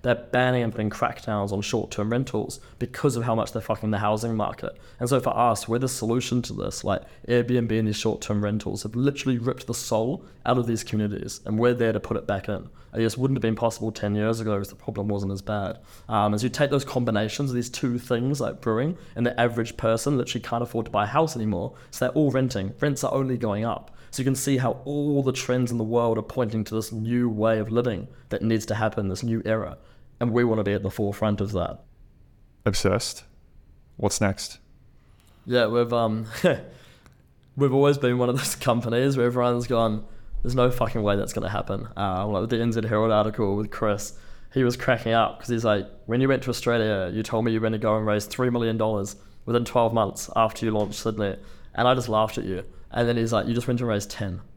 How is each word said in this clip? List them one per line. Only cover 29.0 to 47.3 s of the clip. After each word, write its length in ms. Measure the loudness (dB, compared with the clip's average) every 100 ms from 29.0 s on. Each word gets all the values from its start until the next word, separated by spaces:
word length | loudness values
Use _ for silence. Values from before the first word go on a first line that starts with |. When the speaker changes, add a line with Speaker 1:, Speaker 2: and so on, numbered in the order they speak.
| -2
Speaker 1:
this 160 | -2
new 180 | -2 -2
era. 320 | 0 0 -2 -10 -18 -20 -20 -2
And 140 | 2
we 100 | 4
wanna 200 | 4 2
be 100 | 2
at 100 | 0
the 80 | -2
forefront 480 | -2 -2 0 0 2
of 140 | 0
that. 320 | 0 -2 -6 -18 -20 -20 -20 -20 _ -20 _
Speaker 2:
Obsessed. 580 | -2 2 2 2 -2 -10 -18 -20 -20 -20 -20 -20 -20
What's 240 | -2 -2 2
next? 400 | 0 0 -8 -14 _ -20 -20 -20 -20 -20 _ -20
Speaker 1:
Yeah, 220 | 0 2 4
we've, 260 | 2 2
um, 320 | 2 2 0 -6 0
<laughs> 1120 | 2 2 -6 -20 -20 -20 -20 -20 _ _ _
we've 180 | 0 4
always 240 | 6 6 4
been 200 | 2 2
one 100 | 2
of 80 |
those 200 | 0 -2
companies 600 | -2 0 2 2 2 2
where 120 | 2 2
everyone's 400 | 2 2 0 0
gone, 360 | 2 2 0 -6 -14 -8 -2
"There's 120 | 0
no 140 | 4 4
fucking 320 | 4 0 2
way 120 | 2
that's 160 | 2 0
gonna 160 | -4 -4
happen." 400 | -4 -4 -6 -6
Uh, 320 | -4 -2 -2 0
like 140 | 0
with 80 | 0
the 100 | 0
N 140 | 2
Z 80 | 0
Herald 280 | 0 2 4
article 420 | 4 2 0 0
with 160 | 0 -4
Chris, 460 | -2 0 0 -4 -12 -16 -16 -6
he 120 | 0
was 100 | 2
cracking 380 | 2 0 0 2
up 260 | 2 2 -2
'cause 80 | -4
he's 160 | 0
like, 240 | 2 2 0 -12
"When 140 | -2 2
you 80 | 4
went 160 | 2
to 60 | 0
Australia, 600 | -2 2 2 2 0 0
you 100 | -2
told 220 | -2